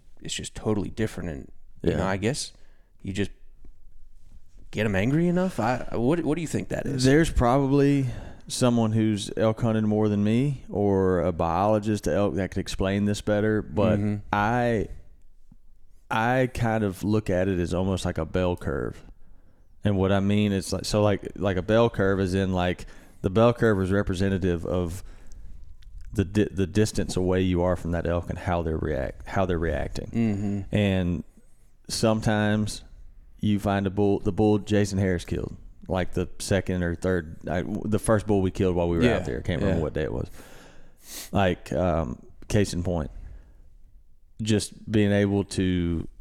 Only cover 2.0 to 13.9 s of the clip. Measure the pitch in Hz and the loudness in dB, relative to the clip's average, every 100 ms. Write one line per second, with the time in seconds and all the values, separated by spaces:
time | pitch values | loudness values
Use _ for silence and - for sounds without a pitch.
2 | 95 95 101 147 - - - - - - | 0 0 -2 -2 -6 -14 -20 -20 -20 -14
3 | - 98 98 - - - - - - - | -6 -4 -4 -6 -18 -16 -16 -16 -16 -14
4 | - - - - - - - - 110 95 | -14 -16 -18 -18 -18 -18 -8 -2 0 2
5 | 113 147 175 175 185 - 110 127 - - | 2 2 2 2 0 0 0 0 -2 0
6 | 117 170 147 156 156 - - - - 135 | 2 2 0 -2 -2 -4 -4 -4 -4 2
7 | 127 147 165 - 120 135 135 143 139 143 | 6 6 4 4 4 4 4 4 4 4
8 | 131 113 - - - - 127 120 113 110 | 0 -4 -12 -14 -10 0 4 4 4 4
9 | 110 104 104 - 110 110 117 110 107 107 | 2 0 -2 0 0 2 0 2 2 2
10 | 107 101 104 117 143 135 - 98 101 98 | 2 2 2 2 2 -2 -6 -2 2 4
11 | 92 90 82 85 85 82 101 107 104 104 | 4 2 2 0 0 2 2 2 2 0
12 | - 80 101 76 92 - 87 - 95 101 | 0 2 2 0 -2 -4 -6 -2 0 0
13 | 104 104 - 104 110 107 78 101 98 | 0 0 0 0 2 0 -2 0 2